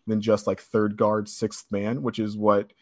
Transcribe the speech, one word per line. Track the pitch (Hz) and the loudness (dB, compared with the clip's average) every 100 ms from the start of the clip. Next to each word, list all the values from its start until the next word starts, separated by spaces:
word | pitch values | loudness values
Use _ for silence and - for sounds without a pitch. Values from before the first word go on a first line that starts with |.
| - | -4
than | 110 | -2
just, | 107 107 - | 2 2 2
like, | 95 | -4
third | - 110 107 104 | -2 0 0 2
guard, | 107 107 104 | 2 2 -2
sixth | - 107 - - | -4 -4 -6 -6
man, | 101 104 127 | -4 -2 -4
which | 131 107 | -4 -4
is | 107 104 | -4 0
what | 104 101 101 _ | 4 4 2 _